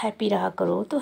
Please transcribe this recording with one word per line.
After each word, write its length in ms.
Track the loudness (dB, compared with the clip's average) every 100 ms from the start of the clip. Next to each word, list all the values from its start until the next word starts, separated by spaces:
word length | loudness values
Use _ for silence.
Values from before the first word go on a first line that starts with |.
हैप्पी 260 | -4 0 0
रहा 200 | 2 0
करो। 340 | 0 0 0
तो 180 | 0 -2